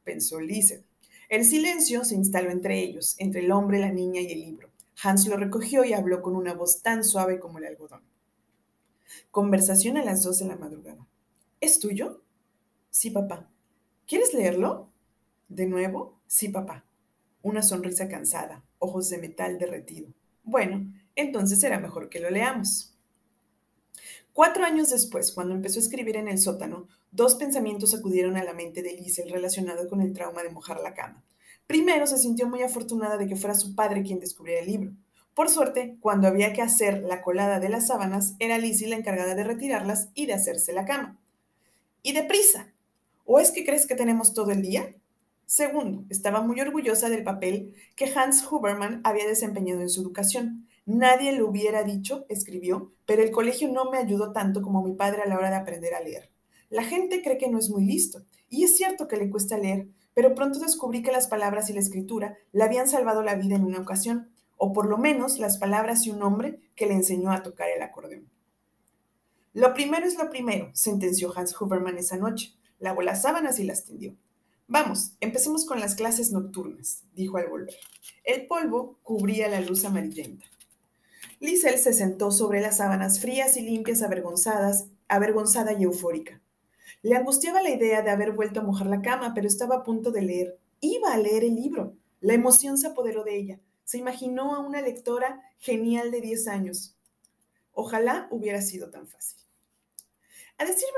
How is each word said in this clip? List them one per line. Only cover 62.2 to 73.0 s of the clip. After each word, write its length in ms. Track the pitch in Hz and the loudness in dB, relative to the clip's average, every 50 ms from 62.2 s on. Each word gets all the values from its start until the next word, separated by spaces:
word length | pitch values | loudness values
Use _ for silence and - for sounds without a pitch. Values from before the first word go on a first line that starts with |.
| 202 214 - - _ _ | -4 -6 -8 -12 _ _
le 120 | - 208 220 | 2 4 4
habían 240 | 214 240 247 262 | 4 4 2 2
salvado 360 | 262 285 269 240 226 220 220 214 | 2 2 2 2 2 2 0 2
la 120 | 214 202 | 0 0
vida 200 | 196 196 196 202 | 0 0 2 2
en 80 | 196 190 | 2 2
una 160 | 185 185 185 | 2 0 -4
ocasión, 500 | 190 - 190 190 - 233 233 240 - - _ _ _ _ _ | -4 -4 -2 -2 -2 -2 -2 -4 -6 -10 _ _ _ _ _
o 160 | - 202 196 196 | -2 -2 0 0
por 140 | 208 208 | 0 0
lo 100 | 208 208 | 2 2
menos 420 | 226 277 302 285 262 247 269 269 233 | 2 4 2 2 2 0 -2 -2 -2
las 180 | 214 202 196 | 0 0 0
palabras 480 | 196 202 196 208 214 220 226 233 233 233 | 0 0 0 0 0 0 2 2 0 0
y 60 | 220 | 0
un 100 | 208 208 | -2 0
hombre 380 | 202 196 202 220 247 320 - - _ _ - | 0 2 2 2 0 -4 -6 -10 _ _ -6
que 100 | - 214 | -2 0
le 80 | 208 196 | 2 2
enseñó 380 | 185 180 190 185 180 185 190 | 2 2 2 0 0 0 0
a 120 | 190 185 - | 0 0 -2
tocar 260 | 180 - - 170 120 87 | -8 -10 -6 -4 -4 -4
el 60 | - | -4
acordeón". 480 | - - - - 76 76 76 - - _ _ _ _ _ _ _ _ _ _ _ _ _ _ _ _ _ _ _ _ _ _ _ _ _ - | -6 -8 -12 -16 -18 -16 -18 -18 -20 _ _ _ _ _ _ _ _ _ _ _ _ _ _ _ _ _ _ _ _ _ _ _ _ _ 0
"Lo 200 | 214 254 254 247 | 4 4 4 4
primero 320 | 294 277 285 320 339 349 | 4 0 0 0 0 0
es 120 | 359 349 | 0 0
lo 120 | 320 311 311 | 0 -2 -4
primero", 400 | 269 254 247 233 208 185 170 - - | -4 -4 -2 -2 -2 -2 -4 -4 -2
sentenció 580 | - - 220 202 196 185 180 180 180 180 175 180 | 0 0 2 2 0 0 0 0 0 -2 -2 -4
Hans 240 | 180 180 180 - - | -4 -4 -4 -4 -4
Huberman 380 | 208 196 190 185 185 185 180 | -4 -2 -2 -2 -2 -2 -4
esa 200 | 175 180 - 185 | -4 -4 -4 -4
noche. 360 | 185 208 226 226 - - - _ _ _ _ _ - | -2 -4 -4 -4 -4 -8 -10 _ _ _ _ _ -8
Lavó 220 | 190 190 185 180 | -6 -6 -4 -2